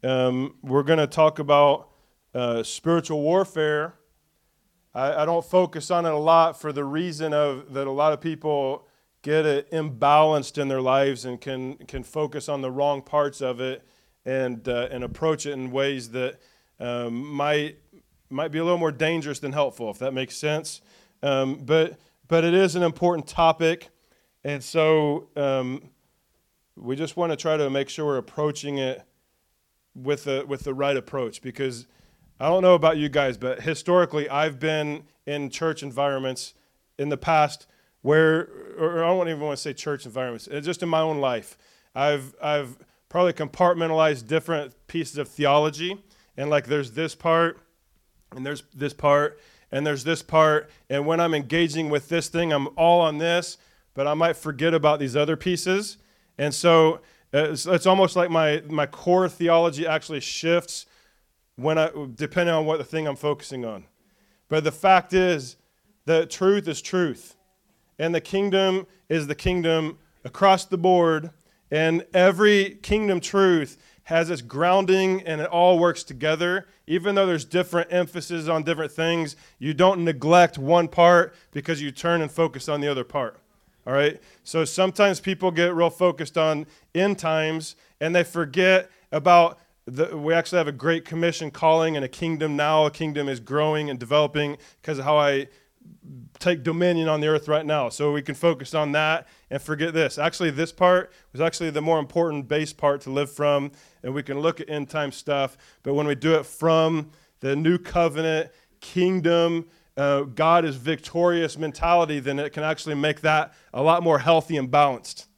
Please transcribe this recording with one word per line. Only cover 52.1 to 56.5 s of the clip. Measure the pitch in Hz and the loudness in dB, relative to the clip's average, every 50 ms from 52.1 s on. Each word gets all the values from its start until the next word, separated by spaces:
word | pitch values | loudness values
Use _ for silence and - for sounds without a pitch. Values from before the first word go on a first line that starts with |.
| 165 170 156 - | -4 -4 -4 -4
thing, | - 165 170 165 151 | -4 -4 -2 0 0
I'm | 143 135 147 - - | -2 -2 -4 -2 2
all | 165 170 175 175 | 4 4 6 6
on | 170 160 151 147 | 4 2 0 -2
this, | 160 170 170 175 170 170 - _ _ _ _ _ _ _ _ | -2 0 0 0 -2 -4 -12 _ _ _ _ _ _ _ _
but | - 139 143 | -4 -2 -2
I | 151 | 0
might | 156 165 170 160 - | 2 2 0 0 -2
forget | - 156 147 135 147 165 165 | -6 -10 -6 -2 0 2 2
about | 160 147 151 151 147 | 4 4 2 2 2
these | 143 135 120 | -2 -4 0
other | 147 147 147 160 | 0 0 0 -2
pieces. | 151 - 185 180 165 - 185 185 196 214 208 - _ _ _ _ _ _ _ _ - | -4 -2 -4 -4 -2 -2 -2 -2 -2 -2 -6 -14 _ _ _ _ _ _ _ _ -6
And | 139 147 | -6 -6